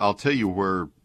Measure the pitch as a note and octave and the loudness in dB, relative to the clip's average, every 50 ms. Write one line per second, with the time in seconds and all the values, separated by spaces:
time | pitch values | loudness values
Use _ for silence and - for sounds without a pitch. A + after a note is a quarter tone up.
0 | G#2 G2+ G2+ - - C#3+ C#3+ B2+ A2 F#2+ F2+ G2 G2 F#2+ F#2+ F2+ F2 - - _ | 0 0 0 0 0 0 0 2 0 0 0 0 0 0 0 -2 -4 -6 -10 _